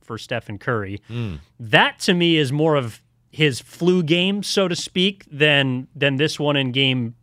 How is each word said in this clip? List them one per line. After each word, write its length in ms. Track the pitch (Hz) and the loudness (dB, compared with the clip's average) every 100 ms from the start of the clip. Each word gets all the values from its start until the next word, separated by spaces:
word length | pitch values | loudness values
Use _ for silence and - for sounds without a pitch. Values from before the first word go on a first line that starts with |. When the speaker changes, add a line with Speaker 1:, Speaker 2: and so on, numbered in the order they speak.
Speaker 1:
for 140 | - 113 | -14 -12
Stephen 400 | - 117 - 101 | -8 -8 -8 -10
Curry. 420 | - 113 95 101 - | -4 -4 -4 -10 -10
Speaker 2:
Mm. 280 | 117 113 78 - - | -8 -8 -8 -14 -16
Speaker 1:
That, 380 | 113 151 262 - | 0 2 2 0
to 140 | - | 0
me, 240 | 180 170 160 | 2 4 4
is 120 | 139 | 2
more 220 | 147 160 | 0 2
of 280 | 147 120 - _ _ _ | 2 -2 -8 _ _ _
his 280 | - 151 120 | 0 0 0
flu 440 | - - 175 185 | -8 -2 2 2
game, 400 | 151 170 185 202 | 2 0 0 -2
so 240 | 196 202 185 | -4 0 0
to 80 | 170 | -2
speak, 480 | - 190 190 202 - | -6 -2 0 -2 -10
than, 600 | 143 151 143 135 127 127 135 | 0 2 4 2 -2 -6 -4
than 200 | 143 135 | -2 0
this 220 | 151 - | -2 -2
one 160 | 147 | -2
in 160 | 143 131 | 0 0
game 460 | 123 135 127 117 120 | 0 0 0 -2 -8